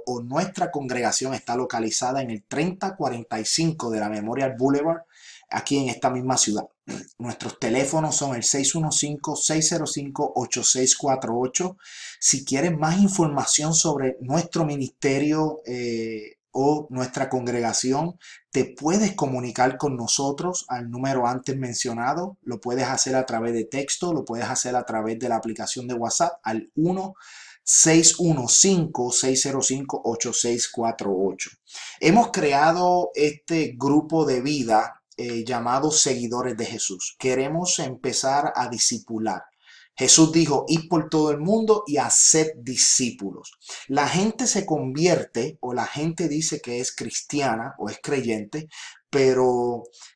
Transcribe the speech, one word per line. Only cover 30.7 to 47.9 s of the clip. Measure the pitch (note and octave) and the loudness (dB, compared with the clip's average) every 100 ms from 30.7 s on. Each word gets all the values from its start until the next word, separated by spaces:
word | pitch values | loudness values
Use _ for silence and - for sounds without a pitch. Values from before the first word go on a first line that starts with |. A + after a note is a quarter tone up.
| - A#2 - G2+ | -2 -2 -2 -2
ocho. | F#2 F#2+ F#2 - - _ - - - | 0 0 -2 -10 -14 _ -18 -16 -2
Hemos | D#3+ G#3+ A3 | 4 6 4
creado | F#3+ D3 C#3 D#3+ F3 F3+ F3+ - D3 | 2 2 4 4 4 4 4 2 0
este | D3+ D3+ - E3 C#3 A#2+ | 0 0 -2 -2 -2 0
grupo | C3+ D3 D#3 D#3+ | 2 4 4 2
de | C#3+ B2+ | 2 2
vida, | C#3 D3 A2+ A2 A2 - _ - | 0 -2 2 2 2 -6 _ -10
eh, | A#2+ A#2 | -6 -6
llamado | A2+ A#2+ A#2 B2 D3+ | -4 -4 0 0 2
Seguidores | D3 C#3 A#2+ A#2 B2 B2 A2+ | 4 2 0 -2 -2 -4 -4
de | G#2+ | -6
Jesús. | A2+ - F#2 - - | -6 -6 -6 -10 -4
Queremos | C3 C3 C3+ E3 F3 - | -2 0 0 -2 0 -2
empezar | C3 A#2+ B2+ A2 C3 C#3 - | -4 -6 -4 -2 0 0 0
a | - B2 | -2 -4
discipular. | A#2 - A#2 - A2 G#2+ F#2+ - _ - - - - | 0 0 0 -6 -4 -4 -4 -10 _ -20 -20 -20 0
Jesús | C3 - D#3 | 4 8 8
dijo, | E3 D3 C#3 - | 6 4 2 2
"Id | D#3+ - | 0 2
por | E3 D#3+ | 0 2
todo | D#3 D3+ | 2 2
el | C#3+ | 0
mundo | E3 A3+ G#3+ G#3+ D3 | 2 2 4 2 2
y | D3 | -2
haced | - - - D#3+ D#3 A#2+ | 2 4 6 4 2 -2
discípulos". | A#2+ B2 - - B2 - G2 E2+ - - - - - | -6 0 2 2 0 -4 -10 -10 -16 -20 -18 -16 -2
La | C#3 C#3 | 0 2
gente | E3 A3 A3+ A#3+ | 2 0 0 -2
se | G3+ F#3+ | -2 0
convierte, | D3 C3 C#3 F3 D3 - A#2 C#3+ - | -2 -2 0 2 2 0 -4 -6 -6
o | B2+ | -6
la | B2 G#2+ | -4 -4
gente | D3 D#3+ E3 D#3+ | -2 -4 -2 -2
dice | D3 D#3 D3 | -2 -2 -4
que | B2 A#2+ | -6 -6
es | C3 | -6
cristiana | - A#2 - - D3 C3+ A2+ F#2+ - | -6 -8 -8 -4 -2 0 -2 -6 -8
o | |
es | G#2 | -10